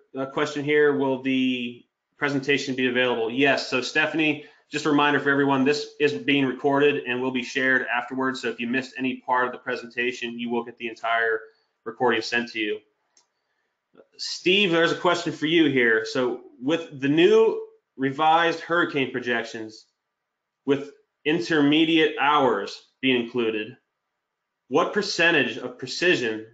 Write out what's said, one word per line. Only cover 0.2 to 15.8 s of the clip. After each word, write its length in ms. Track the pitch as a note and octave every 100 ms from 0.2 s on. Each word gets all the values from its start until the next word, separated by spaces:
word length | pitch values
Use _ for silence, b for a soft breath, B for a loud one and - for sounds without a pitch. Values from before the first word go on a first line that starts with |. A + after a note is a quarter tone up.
| C3+
question 360 | - D3 D3
here. 320 | C#3+ D3+ D3 C3+
Will 240 | C3+ C3
the 600 | C3 C3 B2+ B2 A#2+ A#2+ _ _ _ -
presentation 560 | C#3+ C#3 C#3 - C#3
be 140 | B2+ B2+
available? 420 | B2 B2+ A#2 A2
Yes. 380 | B2+ C#3+ B2+ -
So 120 | C3
Stephanie, 640 | C3 D#3 D#3 D#3+ D#3 C#3+ B B B
just 160 | D3 D#3
a 40 |
reminder 280 | D3 D3 C#3
for 120 | C#3+
everyone, 340 | C#3 C#3 C3+
this 300 | C3 D3 - -
is 140 | C#3+
being 320 | C3 A#2+ C#3
recorded 580 | C3 - C#3+ C#3 D3 C3+
and 160 | B2 B2
will 120 | C3
be 100 | B2+
shared 440 | A#2+ C3 C3 B2+ -
afterwards. 500 | A#2+ B2 C3 C3 B2+
So 60 | A#2+
if 120 | A2+
you 80 | A#2+
missed 260 | C3 B2+ -
any 200 | C3 B2
part 300 | - B2 B2
of 60 |
the 60 | -
presentation, 800 | C3 A#2 A#2 B2 B2 B2 A#2 A#2+
you 100 | A#2
will 140 | A#2+
get 160 | A#2+ -
the 100 | A2+
entire 520 | A2 A2+ A#2 A2+ A2 - b b b
recording 380 | A#2 A2+ B2 A2+
sent 300 | - A#2+ A#2
to 80 | A2+
you. 180 | G#2 G#2+ _ _ _ _ _ _ _ _ _ _ _ - - -
Steve, 540 | - - E3+ G3 G3
there's 220 | E3 E3
a 40 | D3
question 360 | F3+ E3+ D#3+
for 140 | - D3+
you 240 | E3+ D3
here. 340 | C3